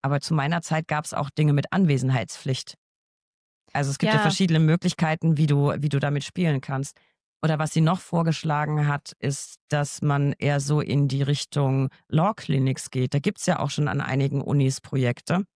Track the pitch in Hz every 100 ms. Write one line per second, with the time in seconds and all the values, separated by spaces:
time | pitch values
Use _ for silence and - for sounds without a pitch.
0 | 139 143 - 156 143 170 - 160 160 151
1 | - - 139 - 151 143 - 185 185 139
2 | 131 131 107 - - 131 - - _ _
3 | _ _ _ _ _ _ _ - 139 139
4 | 165 220 208 190 190 160 156 165 185 -
5 | 160 160 165 151 156 143 143 - 147 139
6 | 143 143 - - 175 139 - 135 135 -
7 | _ _ _ _ 156 156 156 - 156 185
8 | - 170 165 156 160 147 151 151 147 143
9 | - - 127 139 - - _ 147 147 -
10 | 151 143 143 - 139 143 139 151 - 135
11 | 143 135 139 143 - - 135 135 135 _
12 | _ 143 180 226 - 147 131 131 - 127
13 | 127 143 139 - - 170 151 - 151 147
14 | - 139 139 139 - 143 135 131 - 135
15 | 127 120 - 170 202